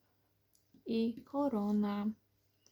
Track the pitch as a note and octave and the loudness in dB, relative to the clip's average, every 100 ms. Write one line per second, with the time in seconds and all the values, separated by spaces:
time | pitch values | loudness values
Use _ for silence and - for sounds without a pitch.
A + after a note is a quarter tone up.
0 | _ _ _ _ _ _ _ - - A3+ | _ _ _ _ _ _ _ -14 -2 0
1 | A3+ A3+ - C#4 C#4+ A3 G3+ G#3 G#3 G#3 | 0 -2 -6 -2 0 2 2 2 0 0
2 | G#3 G#3+ _ _ _ _ _ | -2 -4 _ _ _ _ _